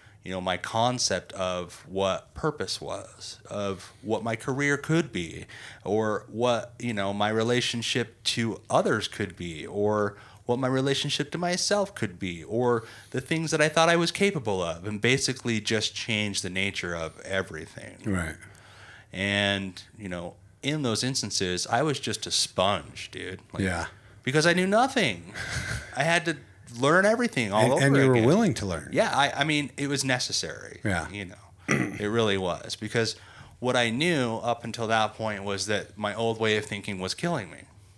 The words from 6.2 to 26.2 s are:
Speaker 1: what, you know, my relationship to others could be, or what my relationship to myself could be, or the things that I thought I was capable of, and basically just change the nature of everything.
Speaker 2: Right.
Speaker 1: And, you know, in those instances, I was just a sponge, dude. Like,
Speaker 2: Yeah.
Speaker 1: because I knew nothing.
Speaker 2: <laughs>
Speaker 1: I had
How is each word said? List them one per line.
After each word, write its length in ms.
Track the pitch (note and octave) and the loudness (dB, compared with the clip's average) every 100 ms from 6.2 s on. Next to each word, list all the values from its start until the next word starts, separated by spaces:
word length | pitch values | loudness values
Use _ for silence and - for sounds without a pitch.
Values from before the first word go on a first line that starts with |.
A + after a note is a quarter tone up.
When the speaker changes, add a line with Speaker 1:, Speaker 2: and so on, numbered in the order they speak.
| - | -4
Speaker 1:
what, 420 | G#2+ B2 A2+ - - | -2 0 0 -2 -8
you 140 | A#2+ | -6
know, 200 | G#2 G2 | -2 -2
my 160 | G2+ G#2 | 0 2
relationship 920 | A2 A2+ B2 - A#2+ A2+ B2+ A2+ - | 2 2 2 0 -2 -2 -2 -2 -4
to 360 | - B2 A2+ F#2+ - | -4 0 -2 -2 0
others 380 | C3 G#3 A2+ - | 2 4 0 0
could 280 | - G2 E2+ | -4 -6 -6
be, 300 | F2 D#2 D2+ | -10 -8 -8
or 520 | G2+ G#2 G#2 G2+ - - - - | -2 2 2 0 -2 -16 -10 -4
what 140 | A#2+ | 0
my 80 | B2+ | 2
relationship 640 | C3 C#3 C3+ D3 - - | 2 2 0 0 -2 -2
to 60 | E3+ | -2
myself 580 | F3 F3+ - G3+ G3 - | 0 0 2 2 0 -2
could 240 | G#2 F2 | -4 -4
be, 240 | F#2+ E2+ | -6 -6
or 400 | D2+ A#2 B2 A#2 - - - | -4 2 4 2 0 -14 -8
the 100 | B2+ | -8
things 280 | - D#3+ D#3+ | -2 -2 0
that 100 | D#3 | 2
I 80 | D3+ | 4
thought 180 | E3 E3 | 6 6
I 60 | E3+ | 6
was 160 | E3 | 4
capable 500 | - G3+ G3 G#2+ F#2+ | 2 2 2 0 0
of, 240 | E2+ E2+ G2+ | 0 -2 -6
and 140 | G#2 | 0
basically 580 | A#2 C3+ - - A#2+ A2 | 2 2 2 -2 0 0
just 340 | G#2 A2 - - | 2 0 0 -4
change 460 | - G#2+ G#2 F#2+ | -2 0 0 -2
the 80 | F#2 | -4
nature 440 | F#2 G2 F#2+ F2 E2+ | -2 -2 -2 -4 -4
of 240 | D#2+ - | -6 -8
everything. 760 | F#2 F#2+ F2+ D#2+ D#2+ - - - A2+ | -4 -4 -4 -8 -12 -14 -16 -8 -2
Speaker 2:
Right. 300 | F#2 D#2+ E2 - - - - - - - | -2 -2 -8 -16 -20 -20 -20 -20 -20 -12
Speaker 1:
And, 720 | F#2 G2+ G2+ G2+ G2 F#2+ F2+ - - | -4 0 2 2 0 -4 -10 -18 -12
you 120 | G2 | -8
know, 260 | F2 F2 - - _ | -8 -8 -12 -20 _
in 200 | C3+ D3+ | -4 -2
those 200 | B2+ G#2+ | 0 0
instances, 600 | B2+ C3+ G#2 - F#2 F2+ - | -2 -4 -4 -2 -2 -2 -2
I 140 | A#2 | 0
was 180 | D#3 C3 | 0 -2
just 280 | A#2 G2+ - | -4 -6 -4
a 40 | |
sponge, 800 | - - - F#2+ F#2 D2 - - | -2 -2 0 2 0 -4 -14 -12
dude. 300 | - F2+ F#2+ - | -12 -10 -12 -10
Like, 100 | - | -4
Speaker 2:
Yeah. 220 | F#2+ E2+ E2 - - - | -2 -2 -6 -10 -20 -10
Speaker 1:
because 220 | B2+ D#3 D#3+ | 0 2 4
I 80 | |
knew 140 | F3 F#3+ | 4 4
nothing. 640 | G#3+ C4 B3+ D3 E2+ E2+ - - - | 4 2 2 0 -2 -8 -10 -6 -6
Speaker 2:
<laughs> 320 | - - - B2+ | -6 -8 -6 -2
Speaker 1:
I 60 | |
had 220 | D#3 E3+ | 2 2